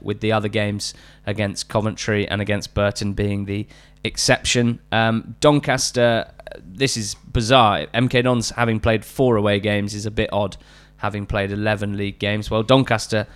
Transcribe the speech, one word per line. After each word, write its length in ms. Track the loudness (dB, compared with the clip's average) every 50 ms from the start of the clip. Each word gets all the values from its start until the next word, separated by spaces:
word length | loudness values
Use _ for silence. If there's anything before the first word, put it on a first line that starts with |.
with 200 | -6 -6 -6 -2
the 100 | 0 0
other 160 | 0 2 0 0
games 460 | -2 0 -2 0 -2 -4 -6 -8 -10 -12 -20 -20 -20 -14 -8 -8
against 400 | -4 -2 -2 -4 -4 -6 -10 -4
Coventry 600 | -2 -2 -2 -2 -4 -4 -4 -2 0 0 0 -2
and 140 | -2 -4
against 320 | -2 -2 -2 -4 -4 -6 -2
Burton 400 | 0 0 0 0 -2 -6 -4 -2
being 320 | -2 -2 -2 0 -2 -4
the 220 | -4 -4 -6 -6 -8 -12 -20 -20 -20 -20 -10 -10
exception. 760 | -8 -6 -4 2 2 2 2 2 0 0 2 2 2 0 -2 -6 -2
Um, 440 | 0 2 2 2 0 -2 -4 -8 -8 2
Doncaster, 880 | 4 4 4 4 2 0 -2 -2 -2 -2 0 2 2 2 2 0 -2 -6 -12 -20 -18 -18 -18 -18 -18
this 340 | -16 -4 -2 -2 0 0 -2
is 180 | -6 -6 -8
bizarre. 720 | -12 -14 -4 -2 -2 2 4 6 6 8 6 4 2 -2 -2 -2
M 140 | 0 0 2
K 140 | 2 2
Dons 280 | 2 2 2 0 0 -4
having 280 | -2 -2 0 0 0 0
played 260 | 2 2 0 0 -2
four 300 | -6 -2 2 2 4 4
away 240 | 4 4 2 2 2
games 340 | 0 0 0 0 -2 -2 -6
is 120 | -6 -8
a 60 | -6
bit 200 | -2 -2 -4 -2
odd, 240 | 0 -2 -2 -2 -4 -10 -20 -20 -20 -20 -20 -20 _ -6
having 280 | -6 -4 -4 -4 -6
played 260 | -4 -2 -2 -2 -2
eleven 460 | -2 -2 0 0 0 0 -2 -4 -4 -4
league 200 | -4 -6 -6 -4
games. 320 | -4 -2 -2 -2 -4 -2
Well, 140 | -2 -2 4
Doncaster 640 | 4 6 4 6 4 0 -2 -2 -2 -2 -2 -2 -4 -8